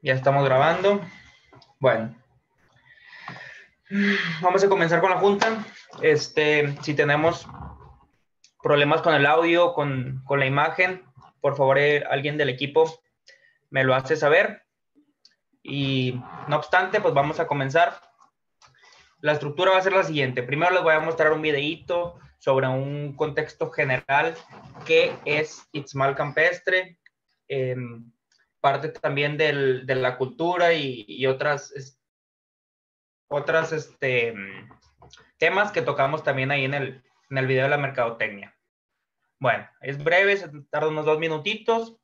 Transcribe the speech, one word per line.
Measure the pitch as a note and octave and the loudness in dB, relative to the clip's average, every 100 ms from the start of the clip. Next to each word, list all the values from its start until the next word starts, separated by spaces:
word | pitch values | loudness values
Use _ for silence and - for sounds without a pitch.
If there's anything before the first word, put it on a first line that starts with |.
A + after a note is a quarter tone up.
Ya | C3+ | 0
estamos | C3 C3+ C#3 | 0 2 2
grabando. | C#3 C3 D3+ F3 G3 G3+ - - - _ _ - _ _ | 4 4 4 4 2 2 -2 -18 -20 _ _ -20 _ _
Bueno. | C3 A2+ A#2 - _ _ _ _ _ _ _ _ - - - - - - - _ _ G3 G3+ G3 E3 D#3+ | 2 2 -2 -10 _ _ _ _ _ _ _ _ -20 -20 -18 -18 -18 -20 -20 _ _ -2 0 0 -2 -2
Vamos | F3+ F#3 | 0 4
a | G3 | 4
comenzar | F#3+ E3 E3+ | 4 2 2
con | F#3 | 2
la | F3 | 4
junta. | G3 G3+ G#3+ A3 G#3 - - - | 2 2 0 -2 -8 -16 -20 -2
Este, | D#3 D3 - - D3+ D3+ D3 C#3+ | 2 2 0 0 2 2 0 -4
si | - | -6
tenemos | D3 D3 C#3+ E3 E3 - - - - - - _ _ _ _ _ _ | 0 2 2 2 -2 -10 -18 -18 -18 -20 -20 _ _ _ _ _ _
problemas | - C#3+ C#3+ D#3+ | 2 4 4 2
con | E3 | 4
el | D3+ C#3+ | 4 4
audio, | D#3 E3+ E3+ F3 | 4 4 4 4
con, | E3+ C#3+ C3+ B2+ C3 - | 2 -4 -4 -6 -10 -4
con | C#3 | 0
la | C3+ | 0
imagen, | C#3 D#3+ - F#3 F#3 - _ - _ | 2 0 0 -2 -2 -14 _ -20 _
por | C#3+ C#3 | -4 2
favor, | C3+ C3+ | 2 4
eh, | C#3+ D3 - | 4 2 0
alguien | C#3 C#3+ D3+ | -4 -4 -2
del | C#3 | -2
equipo | B2+ C#3 D#3+ D#3+ - _ _ _ - _ _ _ | -2 -2 2 0 -2 _ _ _ -20 _ _ _
me | C#3 | -2
lo | C3 C3 | 2 2
hace | C3 D#3 | 0 0
saber. | D3+ E3 - - _ _ _ _ _ _ _ _ _ _ | 4 4 2 -4 _ _ _ _ _ _ _ _ _ _
Y | - C#3 C#3 C3+ B2+ B2 B2+ - - | -10 -4 -2 0 -2 -4 -10 -16 -2
no | D3+ | -2
obstante, | - F3+ F#3+ G#3 | 2 2 2 0
pues | F#3+ | 2
vamos | C#3+ C#3+ D#3 | 2 0 -2
a | D#3 | -2
comenzar. | D3 C3+ D3 F3 - _ _ _ _ _ _ _ _ _ _ _ _ | -2 0 2 2 0 _ _ _ _ _ _ _ _ _ _ _ _
La | D3 | -2
estructura | D3 D3 C#3+ F3+ | -2 -2 0 2
va | F#3+ | 4
a | |
ser | F#3+ | 4
la | F#3+ | 2
siguiente. | E3+ D3+ C3 B2+ | 0 0 -2 -2
Primero | B2 D3 F3 | -4 0 2
les | F#3 | 2
voy | D#3+ D#3 | 4 2
a | |
mostrar | D#3+ D#3+ D#3 | 2 -2 0
un | D#3 | 0
videíto | D#3 C#3+ D3 E3+ - F3 F3 - - _ | 0 -2 -2 -6 -6 -4 -4 -10 -20 _
sobre | - C3+ C3 | 0 0 0
un | C3 C#3 C#3+ D3 C#3 | -4 -6 -8 -10 -6
contexto | D3+ C#3+ D#3 - D#3+ | -4 -4 -8 -8 -8
general | - C#3 B2+ - C#3 D#3+ E3 - - - - - | -4 -2 -2 0 0 0 -4 -16 -20 -20 -18 2
que | D#3+ F3 G#2+ - | 2 2 -2 -4
es | D3+ D#3 - - | -2 -4 -8 -12
Itzmal | D3+ C#3 C#3 C3+ C3+ | -12 -10 -2 0 0
Campestre, | C#3+ C#3 E3 F3 - F#3 F#3 _ _ _ _ _ _ | -4 2 0 0 -2 -2 -2 _ _ _ _ _ _
em, | C#3 B2+ B2+ B2 A#2 A#2 _ _ _ _ _ | -4 -4 -6 -8 -14 -20 _ _ _ _ _
parte | C#3+ C#3 D#3 | 0 0 -4
también | - D3+ C#3 D3 D3+ | -6 -4 -2 -2 0
del, | D#3 C#3+ C3+ B2+ B2+ | 0 2 0 0 -2
de | |
la | C3 B2+ B2+ | -2 -2 -2
cultura | B2+ - E3+ F3 E3+ | -6 -4 -2 2 2
y, | E3 C#3 A#2+ G#2 | 2 -2 -8 -14
y | D#2 C3 | -4 -2
otras, | C3+ D3 C#3+ - | 0 -2 -4 -6
es-, | C#3+ C3 _ _ _ _ _ _ _ _ _ _ _ _ _ _ | -16 -18 _ _ _ _ _ _ _ _ _ _ _ _ _ _
otras, | D3 C#3+ D#3+ D#3+ | -6 0 0 0
este, | D#3+ - _ C3+ B2+ A#2 | -6 -8 _ -2 0 -2
em, | G#2+ G2 G2 G2+ - _ _ - - _ _ | -6 -14 -16 -20 -20 _ _ -20 -20 _ _
temas | D#3+ F#3 G#3 | 0 2 0
que | E3+ | -2
tocamos | D3 C3 C#3 D3+ | -4 0 -2 0
también | D#3 C3+ C3 | -2 -2 -2
ahí | C#3+ C3 | -2 -2
en | |
el, | C#3+ B2+ - _ _ _ | -4 -6 -10 _ _ _
en | C3+ | -6
el | C3 | 0
video | C3 C#3 | 0 2
de | |
la | D3 | 0
mercadotecnia. | C#3 C3 A#2 A2+ A2 G2+ G2 _ _ _ _ _ _ _ _ _ | -2 -2 -4 -4 -8 -8 -18 _ _ _ _ _ _ _ _ _
Bueno, | C3 G#2+ G#2+ _ | -2 -2 -4 _
es | C3+ C#3 | -12 -6
breve, | D3 F3 G3 G3 | 0 2 2 0
se | F3 C#3+ C#3 | -4 -16 -8
tarda | D3+ D#3 | -4 -2
unos | D#3 D3+ | -2 0
dos | D#3 | 0
minutitos. | E3 D#3 D3 G#3+ A3+ A3+ A3+ - | 0 -4 -6 -6 -2 -2 -2 -16